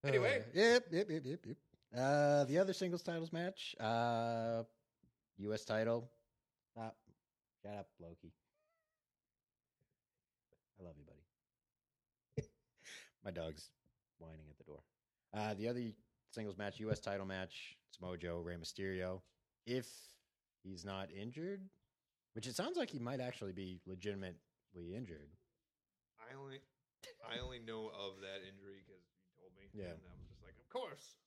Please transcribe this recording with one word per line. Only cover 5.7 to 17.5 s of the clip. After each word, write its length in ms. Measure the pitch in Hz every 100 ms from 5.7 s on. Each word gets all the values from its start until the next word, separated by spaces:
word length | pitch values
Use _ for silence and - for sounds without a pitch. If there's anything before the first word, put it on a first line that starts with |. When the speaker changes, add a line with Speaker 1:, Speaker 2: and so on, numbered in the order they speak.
| 110 113 117 127 _ _ _ _ _ _
Speaker 2:
Stop. 240 | 113 113 - - - _ _ _ _
Shut 120 | 101
up, 140 | 104 95 _
Loki. 320 | 85 85 85 - _ _ _ _ _ _ _ _ _ _ _ _ _ _ _ _ _ _ _ _ _ _ _ 101
I 40 |
love 100 | 87 73
you, 80 |
buddy. 1400 | 71 - 82 _ _ _ _ _ _ _ _ _ _ - - _ _ _
<laughs> 420 | - - - _
My 60 | 101
dog's 380 | 85 80 76 - _ _ _ _ _
whining 280 | 82 80 76
at 80 | 73
the 80 |
door. 160 | 76 71 _ _ _ _ _
Uh, 180 | 104 107
the 160 | 101 113
other 140 | 123 117 101 _ _ _
singles 260 | - 104 95
match, 240 | 101 -
U 100 | 107
S 100 | 104
title 260 | - 101 95
match, 500 | 95 92